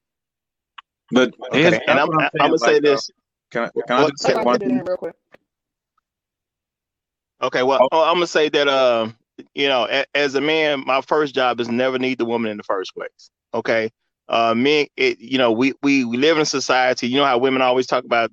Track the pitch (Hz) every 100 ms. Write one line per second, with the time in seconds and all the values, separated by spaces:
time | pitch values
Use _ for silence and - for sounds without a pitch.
0 | _ _ _ _ _ _ _ - - _
1 | - 127 127 - - 131 165 110 - 127
2 | 165 160 147 156 143 - 117 147 147 139
3 | - _ _ _ _ 123 113 - - 123
4 | 151 143 - 233 160 123 127 254 - 180
5 | 165 - _ _ _ _ _ _ _ _
6 | _ _ _ _ _ _ _ _ _ _
7 | _ _ _ - 127 151 135 135 127 160
8 | 160 175 170 175 151 147 143 135 131 117
9 | 110 113 _ - - - 139 127 107 127
10 | 135 143 143 135 143 160 156 143 127 135
11 | - 156 151 127 127 120 117 117 131 131
12 | 131 127 120 117 113 104 - 101 92 -
13 | 87 _ - _ _ 117 - 113 110 _
14 | _ _ - 117 113 113 135 151 143 -
15 | 131 120 117 131 123 113 135 123 139 139
16 | 120 120 147 160 151 139 - 131 127 127
17 | 123 131 143 123 131 131 131 127 127 131
18 | 117 117 113